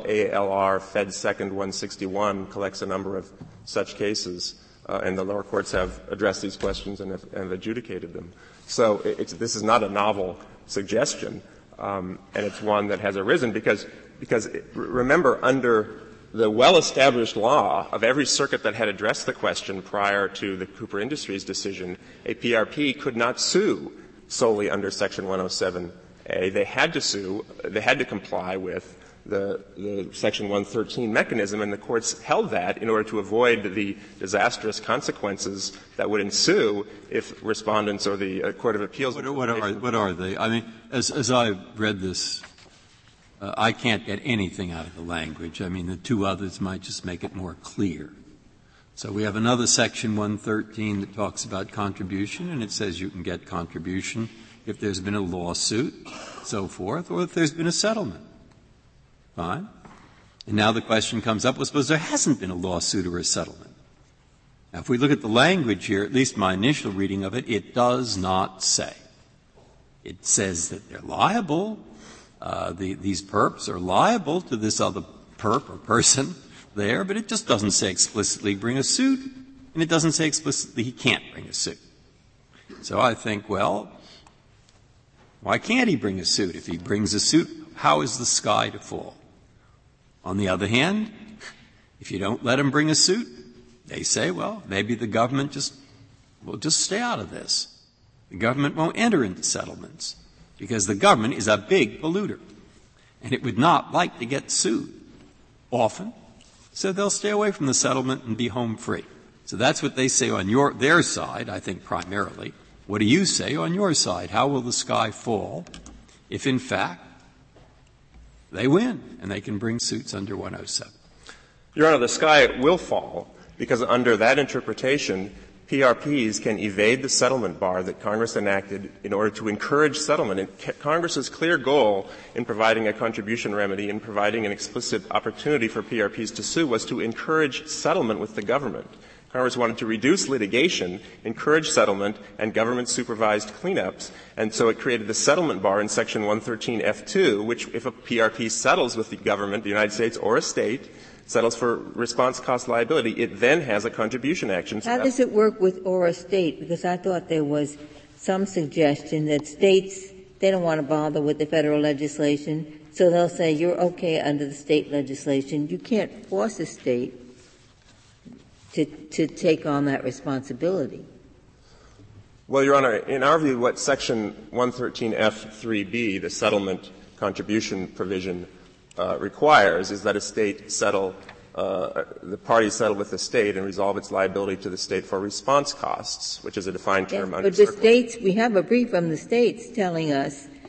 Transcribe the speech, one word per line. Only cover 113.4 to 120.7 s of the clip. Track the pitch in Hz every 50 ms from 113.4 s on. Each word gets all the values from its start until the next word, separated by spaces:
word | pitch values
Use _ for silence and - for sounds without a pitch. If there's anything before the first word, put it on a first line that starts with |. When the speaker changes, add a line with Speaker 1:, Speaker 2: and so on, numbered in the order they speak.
| 92 101 131
Speaker 2:
on | 160 165 165 170
your | 190 208 190 156
side? | - - - 92 87 92 90
How | - 110 123 143
will | 143 131
the | 117 123 117
sky | - - - 117 113 113 110
fall | 110 - - 123 117 98 92 92 117 165 175 - - - - - - - - - - - _ -
if, | 104 101 -
in | 139 135 123
fact, | - - 101 95 101 156 180 - - - - - - - - - - _ _ - - - - _ - _ _ _ _ _ - - - - - - - _
they | - 90 113
win | 131 143 190 233 254 220 - - - - -
and | 95 95
they | 98 101
can | 95 - 107 101
bring | 107 113 113 120
suits | - - - 113 107 - -
under | 98 98 98 98 95
one | 92 92 92
oh | 90 90
seven? | -